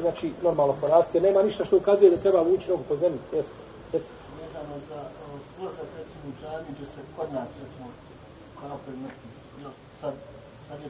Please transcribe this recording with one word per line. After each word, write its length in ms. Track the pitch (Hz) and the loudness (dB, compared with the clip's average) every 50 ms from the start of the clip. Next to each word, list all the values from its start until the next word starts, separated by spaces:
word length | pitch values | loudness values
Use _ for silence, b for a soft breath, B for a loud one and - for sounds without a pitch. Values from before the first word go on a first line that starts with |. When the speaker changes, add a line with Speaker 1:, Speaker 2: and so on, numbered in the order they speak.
Speaker 1:
znači, 300 | 170 170 160 - 170 156 - - 175 | 2 0 0 0 -4 -6 -6 0 0
normalno 320 | 170 160 151 143 139 135 - | 2 4 4 4 2 2 0
koraci, 380 | - 143 156 170 165 - - 170 | 2 6 6 6 6 6 4 4
nema 240 | 180 196 196 196 196 | 4 6 6 6 4
ništa 220 | 208 - - 175 | 4 2 0 2
što 120 | - 202 185 | 4 4 4
ukazuje 340 | - 202 202 196 202 185 | 6 6 6 8 10 8
da 60 | 170 - | 8 8
treba 240 | - 196 190 175 | 4 4 4 6
vući 280 | 165 170 190 185 - 185 | 6 4 4 2 2 0
nogu 120 | 180 - - - | -2 -2 0 -2
po 60 | 151 | -2
zemlji. 240 | 143 170 175 151 127 - - - | 2 2 0 0 0 -6 -4 -2
Jesi? 180 | 156 135 - - - - - - - - - - | -2 -2 -4 -8 -16 -18 -18 -18 -18 -10 -6 -4
Jesi? 180 | 156 - - - - - - 139 156 | -4 -4 -6 -12 -18 -18 -16 -16 -14
Speaker 2:
Vezano 340 | 160 156 156 160 147 143 143 143 139 - | -14 -14 -12 -12 -10 -10 -10 -12 -12 -12
za, 100 | 156 147 151 - - - 147 | -12 -12 -12 -12 -14 -16 -14
o, 20 | 143 143 143 - - - 175 | -14 -14 -14 -16 -16 -14 -12
ulazak, 280 | 190 180 - 165 156 147 156 160 | -10 -10 -10 -10 -12 -12 -12 -14
recimo, 260 | 156 - - 156 147 139 | -14 -14 -16 -14 -14 -12
u 40 | 127 - | -12 -12
džamiju, 320 | 156 156 156 160 160 143 139 | -12 -10 -10 -10 -8 -10 -12
gdje 100 | 143 143 | -12 -12
se 140 | - - 143 131 - - 175 | -14 -14 -16 -16 -16 -10 -8
kod 160 | 160 151 143 | -8 -6 -6
nas, 160 | 127 120 107 - 139 135 | -6 -8 -8 -12 -14 -16
recimo, 240 | 127 - 135 127 120 113 - - - - - - - - - - - - - | -16 -16 -16 -16 -16 -16 -18 -20 -20 -20 -20 -20 -20 -20 -20 -20 -20 -18 -16
korape 320 | 143 143 143 143 - 139 | -12 -12 -12 -12 -12 -12
mrtvi. 380 | 127 127 135 - - - - 113 - - - - - 127 | -12 -12 -12 -12 -14 -16 -18 -20 -20 -20 -20 -20 -18 -16
Jel, 100 | 143 135 120 - - - - - | -16 -16 -18 -18 -20 -20 -18 -8
sad, 120 | 156 143 127 - - - - 113 - - - - - - | -8 -8 -8 -8 -14 -18 -18 -18 -20 -20 -20 -20 -18 -16
sad 100 | 147 147 | -14 -14
je 80 | 151 143 | -14 -14